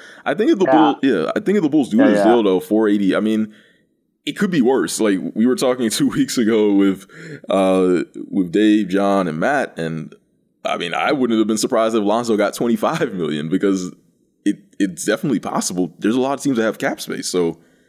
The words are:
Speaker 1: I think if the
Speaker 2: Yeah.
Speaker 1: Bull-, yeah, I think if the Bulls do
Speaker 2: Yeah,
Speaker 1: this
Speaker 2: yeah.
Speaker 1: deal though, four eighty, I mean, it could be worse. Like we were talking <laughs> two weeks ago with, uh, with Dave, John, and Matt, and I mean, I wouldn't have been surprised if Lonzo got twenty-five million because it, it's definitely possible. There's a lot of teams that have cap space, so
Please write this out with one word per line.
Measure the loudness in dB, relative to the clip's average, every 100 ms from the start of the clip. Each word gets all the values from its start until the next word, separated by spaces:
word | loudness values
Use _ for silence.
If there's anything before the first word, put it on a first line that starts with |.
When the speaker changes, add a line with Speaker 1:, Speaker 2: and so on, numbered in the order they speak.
| -16 -12 -6
Speaker 1:
I |
think | -2 0
if | 2
the | 4
Speaker 2:
Yeah. |
Speaker 1:
Bull-, | 4 4 2
yeah, | 0 0 0 -4
I |
think | -2 0
if |
the | 2
Bulls | 0 2
do | 2
Speaker 2:
Yeah, | 4
Speaker 1:
this | 4
Speaker 2:
yeah. | 4
Speaker 1:
deal | 4
though, | 4 0
four | 0 0 2
eighty, | 2 2 0
I |
mean, | 0 -2 -4 -8 _ _ _ _ _ _ -10
it |
could | -4 -2
be | 2
worse. | 2 2 0 0
Like | 0 0 -2
we | 0 0
were | 2
talking | 0 0 -2
<laughs> |
two | 0 -2
weeks | 0 -2 0
ago | 2 4 4
with, | 4 4 0 -8 -20 -18 -14 -4
uh, | 0 2 2 2 2 -2 -10 -6
with | -4 0
Dave, | 2 4 4 2
John, | 0 0 0 -2
and | -2
Matt, | -2 -2 -4 -6
and | -8 -6 -12 -16 _ _ _ _ -6
I | -6
mean, | -6
I | -4 -2
wouldn't | 0 0 2
have | 0
been | 0
surprised | 0 0 2 0
if |
Lonzo | 0 0 0 0
got | 0
twenty-five | -2 -2 0 0 -2 -4
million | -4 -4 -4 -2
because | -2 0 0 -4 -12 _ _ _ _ -4
it, | -4 -8 -4
it's | -4 -4 -4
definitely | -2 -2 -2
possible. | -4 -6 -4 -4 -4 -2
There's | -2 0
a |
lot | -2 -2
of |
teams | -2 0
that |
have | -2 -2
cap | -4 -6
space, | -8 -8 -4
so | -2 -2 -4 _ _